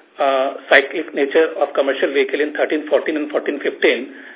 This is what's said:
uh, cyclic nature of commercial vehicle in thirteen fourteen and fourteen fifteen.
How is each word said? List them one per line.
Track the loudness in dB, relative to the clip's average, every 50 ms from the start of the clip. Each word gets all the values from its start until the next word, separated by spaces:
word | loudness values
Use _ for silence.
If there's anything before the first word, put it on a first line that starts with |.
| -20 _ _ -2
uh, | 0 0 2 2 0 -2 -4 -8 -2 2
cyclic | 4 4 4 2 -2 -6 -6 -4 -2
nature | -2 0 2 4 4 2 2 2 0
of | -2 0 2
commercial | 0 0 0 0 0 -2 0 2
vehicle | 0 0 0 0 -2
in | -2 -2 -2
thirteen | -2 -2 0 0 -2 0 0
fourteen | 0 0 0 0 -4 -4
and | -4 -4
fourteen | -4 -4 -2 -4 -4 -4
fifteen. | -4 -6 -2 0 2 2 2 0 -2 -8 -12 -16 -20 -20 -20